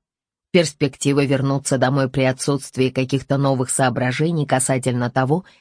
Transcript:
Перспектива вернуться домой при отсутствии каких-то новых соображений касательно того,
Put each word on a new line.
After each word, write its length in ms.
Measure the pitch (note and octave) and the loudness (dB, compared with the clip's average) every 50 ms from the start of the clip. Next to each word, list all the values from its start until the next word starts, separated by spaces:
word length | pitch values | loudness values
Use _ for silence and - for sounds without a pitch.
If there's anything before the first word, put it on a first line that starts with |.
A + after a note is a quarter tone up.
| _ _ _ _ _ _ _ _ _ _ | _ _ _ _ _ _ _ _ _ _
Перспектива 760 | - F3+ E3 D3+ - - D3 C#3 - - - C#3 C#3 C#3+ C#3+ | 2 2 2 0 -2 -2 -4 -4 -2 -2 -2 0 2 2 2
вернуться 520 | C3 C#3+ B2+ C3 C#3 C#3 C#3 - - C#3+ | 2 0 0 0 0 -2 -2 -2 -2 0
домой 320 | B2+ B2+ B2+ C#3 C#3 C3+ C3 | 2 2 2 2 2 0 0
при 140 | C3 C#3 C3 | 0 0 0
отсутствии 640 | C3 B2+ - - - C#3+ C#3 - - - B2 C3 C3 | 0 0 -2 -2 -2 -2 -2 -4 -6 -2 0 0 0
каких-то 480 | B2+ C3+ C3 B2+ C#3 C3 - - C#3 | 0 -2 -2 -2 -2 -4 -2 -2 0
новых 320 | C#3+ C#3 C#3 C3+ B2+ B2+ B2+ | 0 2 2 2 0 0 -2
соображений 760 | - - C3+ B2+ A2+ B2+ B2 B2+ B2+ - D#3 E3+ E3+ D#3 D3 | 0 0 0 0 0 0 -2 -2 0 0 0 0 0 -2 0
касательно 640 | D3 C3+ C3 - - C3+ C3 B2 C3 A#2+ B2 B2 A#2+ | 0 0 0 0 0 0 0 0 -2 0 0 -2 -2
того, 340 | - C3+ C3 B2+ D3+ F3+ - - _ _ | 0 0 0 0 0 -2 -2 -6 _ _